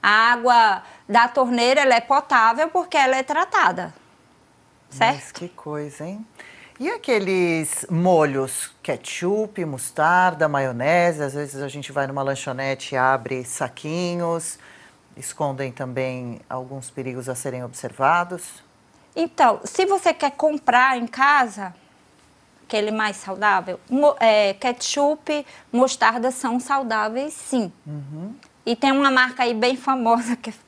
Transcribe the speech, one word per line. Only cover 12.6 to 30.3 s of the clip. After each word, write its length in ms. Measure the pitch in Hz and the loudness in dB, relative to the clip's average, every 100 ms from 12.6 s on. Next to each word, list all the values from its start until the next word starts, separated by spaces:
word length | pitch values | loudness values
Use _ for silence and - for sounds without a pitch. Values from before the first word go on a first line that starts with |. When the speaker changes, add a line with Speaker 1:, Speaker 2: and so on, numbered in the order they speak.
| 135 135 - 135 | -6 -6 -4 0
Speaker 2:
e 20 | |
abre 480 | 127 135 120 131 123 | 2 2 -2 -8 -8
saquinhos, 1120 | - 131 - 151 165 175 175 170 165 165 - - - - _ _ - | -6 -8 -8 -8 -4 -4 -4 -4 -4 -6 -12 -18 -20 -20 _ _ -16
escondem 560 | 131 - 147 135 135 | -14 -6 -6 -4 -8
também 680 | 123 131 127 131 127 123 117 - | -8 -8 -4 -6 -6 -10 -12 -10
alguns 400 | 127 131 135 127 | -12 -10 -14 -14
perigos 400 | - 127 127 127 | -10 -10 -8 -8
a 60 | 123 | -8
serem 280 | 143 127 | -8 -8
observados? 1000 | 120 123 131 - 135 170 175 180 - - _ _ _ _ _ - | -10 -12 -14 0 2 2 0 -8 -12 -18 _ _ _ _ _ -6
Speaker 1:
Então, 440 | 339 - 269 208 | -6 4 4 4
se 220 | - - 381 | -4 -2 0
você 260 | 392 359 | 2 0
quer 200 | 320 285 | 0 -2
comprar 680 | 277 311 302 - 240 262 254 | 0 0 0 2 4 4 0
em 80 | 233 | -4
casa, 680 | - 269 294 247 196 190 175 _ _ _ _ _ _ _ _ _ | 0 4 4 2 -4 -12 -14 _ _ _ _ _ _ _ _ _
aquele 240 | 220 208 | -2 0
mais 260 | 220 214 202 | 0 -2 -4
saudável, 640 | - 190 208 190 185 175 _ | -10 0 2 2 0 -10 _
mo-, 260 | 254 294 277 | 4 4 6
é, 340 | 226 214 202 | 4 6 2
ketchup, 920 | 196 254 247 - - 285 302 - 294 277 - - | 0 -4 -4 -4 0 2 0 -2 -4 -4 -18 -4
mostarda 600 | 240 254 - 220 226 240 | 2 2 4 2 2 -4
são 280 | 254 254 247 | -2 -4 -4
saudáveis, 760 | 247 277 254 220 214 233 294 | -2 -4 -2 -2 -2 -4 -8
sim. 380 | - - 262 190 - 147 | -10 -4 -4 -4 -8 -14
Speaker 2:
Uhum. 480 | 147 139 151 190 262 _ _ - | -12 -12 -12 -12 -14 _ _ -6
Speaker 1:
E 100 | 233 | 0
tem 160 | 277 | 2
uma 180 | 269 277 | 2 4
marca 320 | 262 254 247 | 4 0 0
aí 100 | 247 | -2
bem 220 | 226 240 262 | 2 0 0
famosa 600 | - 262 226 233 233 | -2 -2 2 2 0